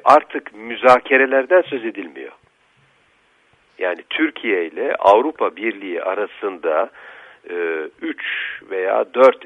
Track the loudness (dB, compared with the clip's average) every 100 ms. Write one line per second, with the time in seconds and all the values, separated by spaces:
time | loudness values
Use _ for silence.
0 | 6 6 4 -10 -12 -16 -14 2 4 4
1 | 4 2 2 0 4 2 2 -4 -8 -10
2 | -14 -16 -20 -20 _ _ _ _ _ _
3 | _ _ _ _ _ _ _ -8 -6 -6
4 | -8 -4 -4 -4 -4 -2 -4 -6 -6 2
5 | 4 4 4 -2 -4 -4 -8 -6 -8 -6
6 | -4 -6 -6 -8 -10 -6 -2 -2 -2 -8
7 | -20 -20 -20 -20 -12 -6 -6 -6 -8 -12
8 | -12 -10 -8 -8 -10 -12 -10 -4 -2 -2
9 | 0 4 4 4